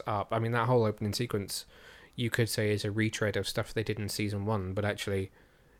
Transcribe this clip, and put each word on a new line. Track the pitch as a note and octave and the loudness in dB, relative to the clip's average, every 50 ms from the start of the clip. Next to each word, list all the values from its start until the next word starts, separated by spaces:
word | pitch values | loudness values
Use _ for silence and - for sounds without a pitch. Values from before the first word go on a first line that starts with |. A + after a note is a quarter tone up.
| - | -4
up, | - A2 G2+ G2 - | -2 -2 -2 -2 0
I | A2+ A2+ | 0 0
mean, | A2+ A2+ | 0 2
that | A#2 A#2+ A2+ A2+ | 2 2 4 4
whole | B2+ B2 A2+ | 4 6 4
opening | G#2+ G#2+ - A2 G#2 G2 | 4 2 0 -2 -2 -2
sequence, | - B2+ A2+ - G#2 G2 F#2+ - - - - - - - - - - - - - | -2 -2 0 0 -2 -2 -4 -6 -8 -8 -10 -16 -20 -20 -20 -20 -20 -20 -12 -6
you | - A#2+ A2+ | -2 -2 0
could | - - A#2 G#2+ | 2 2 2 2
say, | - - A2 G#2+ | 2 0 2 2
is | G#2+ G2+ - | 2 2 0
a | G#2+ | 0
retread | G2+ A2+ A2 G#2+ - - A2 G2+ F#2+ | 0 2 2 2 2 0 0 0 0
of | G2+ F#2+ - | 0 -2 -2
stuff | - - G#2+ - - | -2 -2 -4 -2 -2
they | A#2 G#2+ | -2 -2
did | - G#2+ G#2+ | -2 -2 -2
in | G#2 F#2+ | -4 -4
season | - - G#2+ G2+ G#2 G2+ G2 | -2 -2 -2 -2 -2 -2 0
one, | G#2+ A2 G#2 F#2 F#2 F#2 | 0 0 0 -2 -2 -2
but | G#2 G#2 | -2 0
actually, | G#2 G2+ - - - G2+ F#2+ F#2+ - - - - - - _ _ - - - | -2 -2 -2 -2 -2 0 0 -2 -4 -8 -14 -20 -20 -20 _ _ -20 -20 -20